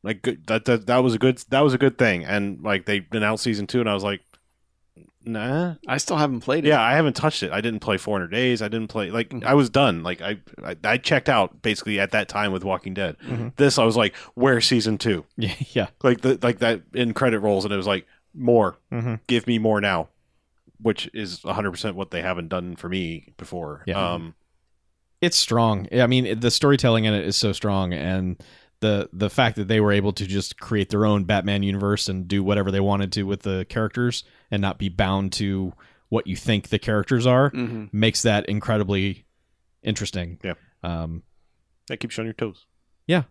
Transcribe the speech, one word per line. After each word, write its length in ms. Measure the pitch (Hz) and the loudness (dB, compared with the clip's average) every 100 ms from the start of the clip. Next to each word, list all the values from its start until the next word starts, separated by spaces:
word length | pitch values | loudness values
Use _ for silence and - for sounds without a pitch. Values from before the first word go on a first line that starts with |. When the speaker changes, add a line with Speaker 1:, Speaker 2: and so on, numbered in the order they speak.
Speaker 1:
Like, 180 | 98 104 | -6 -4
good, 240 | 123 95 78 | -4 -4 -2
that, 180 | 113 - | -2 2
that, 200 | 117 101 | 0 4
that 100 | 123 | 2
was 160 | 127 110 | 4 4
a 20 | |
good, 200 | 127 127 - | 2 2 0
that 120 | 139 | 4
was 120 | 147 | 4
a 60 | 127 | 4
good 180 | 135 - | 2 4
thing. 260 | 117 90 | 2 2
And, 380 | 73 101 101 92 | 0 -2 -2 -6
like, 240 | 95 98 95 | -2 -2 0
they 220 | 104 85 | -4 -2
announced 320 | 113 107 110 | -2 0 0
season 220 | 123 104 101 | -2 -2 -2
two, 140 | 123 | 0
and 100 | 113 | 0
I 60 | 101 | -2
was 80 | |
like, 180 | 101 98 _ _ _ _ _ _ _ _ - _ - | -2 -6 _ _ _ _ _ _ _ _ -20 _ -10
"Nah." 500 | 110 117 147 175 160 - | -6 -2 -2 -2 -6 -6
Speaker 2:
I 100 | 135 | -4
still 200 | - 165 | -2 0
haven't 240 | 147 123 | 0 0
played 240 | - 151 147 | -2 0 4
it. 40 | |
Speaker 1:
Yeah, 120 | 147 | 4
I 120 | 113 | 4
haven't 220 | 147 156 123 | 4 2 2
touched 260 | 156 - | -2 -2
it. 80 | 90 | -4
I 100 | 92 | -2
didn't 180 | 113 110 | -2 -4
play 180 | - 95 | -2 -2
four 180 | - 101 | 0 -4
hundred 120 | 87 | -2
Days. 300 | 107 127 117 | 0 0 0
I 60 | 107 | -2
didn't 220 | 113 110 | -4 -6
play, 200 | 113 95 | -6 -4
like, 180 | 113 117 | -4 -4
Speaker 2:
Mm-hmm. 180 | 123 - | -4 4
Speaker 1:
I 60 | 143 | 4
was 140 | 123 | 4
done. 340 | 135 131 85 | 4 4 2
Like, 180 | 85 90 | -4 -6
I, 160 | 87 107 - - | -6 -8 -10 -14
I, 120 | - 87 | -12 -4
I 140 | 104 127 | 0 0
checked 320 | - 143 - | 2 0 4
out 320 | 120 92 - | 2 2 0
basically 380 | 117 104 - 104 | -4 -2 -2 -2
at 120 | 95 | 0
that 160 | 107 98 | 0 -2
time 240 | 104 104 | -4 -2
with 120 | 92 | -2
Walking 300 | 95 92 - | -4 -4 -6
Dead. 240 | 95 92 78 - | -4 -6 -6 -8
Speaker 3:
Mm-hmm. 240 | 123 117 - | -8 -8 2
Speaker 1:
This, 220 | 143 135 | 2 4
I 60 | 113 | 2
was 100 | 113 | 2
like, 180 | 104 - - - | 0 -2 -18 0
"Where's 320 | 131 123 - | 2 4 4
season 300 | 123 110 104 | 2 2 0
two?" 280 | 117 92 - | 0 -2 -4
Speaker 3:
<laughs> 60 | - | -6
Yeah, 180 | 107 - - | -4 -4 -4
yeah. 160 | 127 95 _ | -2 -4 _
Speaker 1:
Like, 180 | 131 123 | 2 2
the, 160 | 131 127 | 2 2
like, 180 | 120 107 | 0 0
that 220 | 117 107 - | 0 -2 -6
in 200 | 131 120 | -2 -2
credit 260 | 110 131 110 | 2 0 2
rolls, 260 | 104 98 101 | 2 2 0
and 80 | |
it 40 | 101 | -2
was 100 | 95 | 0
like, 180 | 95 - _ _ - | -2 -4 _ _ -2
"More. 420 | 120 120 98 - _ | 4 6 4 -2 _
Speaker 3:
Mm-hmm. 240 | 120 117 113 - | -6 -4 -6 0
Speaker 1:
Give 200 | 120 117 | 0 2
me 100 | 117 | 0
more 220 | 110 107 | 2 2
now," 280 | 101 90 80 _ _ _ _ _ _ _ | 2 0 -4 _ _ _ _ _ _ _
which 280 | 110 101 - | -2 -2 -6
is 300 | 110 101 87 - | -10 -10 -10 -6
a 80 | |
hundred 180 | 95 101 | -4 -4
percent 240 | 87 107 90 | -4 -8 -8
what 160 | 95 | -8
they 100 | 87 | -6
haven't 280 | 90 90 82 | -4 -4 -4
done 260 | 92 90 85 | -6 -6 -10
for 140 | 87 | -6
me 440 | 95 85 82 - - | -4 -4 -8 -14 -20
before. 460 | 87 90 78 73 - | -12 -10 -10 -10 -6
Speaker 3:
Yeah. 260 | 90 90 87 | -4 -2 -4
Speaker 1:
Um, 200 | 82 - _ _ _ _ _ _ _ _ | -8 -18 _ _ _ _ _ _ _ _
Speaker 3:
It's 140 | 175 - | 0 0
strong. 500 | - 117 113 101 95 | 0 2 2 0 -2
I 140 | 120 123 | 2 4
mean, 320 | 127 120 110 | 4 2 0
the 120 | 120 | 0
storytelling 540 | - 143 139 127 113 110 | 2 4 4 4 4 2
in 80 | |
it 120 | 104 85 | 0 0
is 100 | 98 | 0
so 140 | 107 | 0
strong, 400 | 98 107 98 92 | 0 -2 0 0
and 480 | 85 82 92 92 90 - - _ _ | -2 -2 -2 -2 -6 -12 -20 _ _
the, 280 | 107 101 - | 0 0 -2
the 160 | 90 101 | -4 -2
fact 260 | - 120 107 | 2 2 0
that 120 | 98 | 0
they 100 | 110 | 2
were 120 | 104 | 4
able 180 | 101 101 | 4 2
to 140 | 95 95 | -2 -4
just 320 | 98 - - | -4 -4 -10
create 300 | - 107 95 | -4 -2 0
their 160 | 104 107 | 2 2
own 180 | 104 | 2
Batman 400 | 90 101 92 101 | 2 0 2 0
universe 460 | 98 98 101 101 - | 0 0 0 0 -2
and 180 | 92 90 | -6 -2
do 160 | 101 | 0
whatever 260 | 95 104 98 | 2 2 2
they 100 | 98 | 2
wanted 300 | 98 101 98 | 2 0 -2
to 100 | 104 | -2
with 180 | 98 98 | -4 -4
the 220 | 101 95 90 | -4 -4 -4
characters 560 | - 110 - 123 117 - _ _ | -4 -4 0 -2 -2 -12 _ _
and 100 | 104 | -2
not 160 | 98 - | -2 -2
be 120 | 98 | -6
bound 420 | 87 95 98 95 | -2 0 0 -2
to 400 | - 101 95 92 - - _ _ | -4 -2 -2 -4 -8 -20 _ _
what 180 | 110 - | -4 -4
you 80 | 95 | -6
think 320 | - 104 - | 0 0 0
the 80 | 104 | -4
characters 480 | - 107 95 127 123 | 0 0 2 2 4
are 240 | 127 139 | 4 4
Speaker 2:
Mm-hmm. 340 | 127 120 113 104 104 | 0 -6 -6 -6 0
Speaker 3:
makes 240 | 110 - | 2 2
that 220 | 117 104 - | 2 2 0
incredibly 800 | 104 - 107 98 98 98 92 _ _ _ _ _ _ | -4 0 0 0 0 0 -4 _ _ _ _ _ _
interesting. 560 | - 107 104 95 87 85 | -6 -4 -4 -6 -8 -8
Speaker 1:
Yeah. 100 | 95 85 _ _ | -10 -10 _ _
Speaker 3:
Um, 400 | 85 85 80 82 _ _ _ _ _ _ - | -8 -6 -6 -10 _ _ _ _ _ _ -12
Speaker 1:
That 100 | 117 | -8
keeps 160 | 117 - | -8 -6
you 40 | |
on 40 | 113 | -8
your 60 | |
toes. 320 | 107 113 90 _ _ _ _ - | -6 -6 -8 _ _ _ _ -2
Speaker 3:
yeah. 160 | 175 131 | 0 0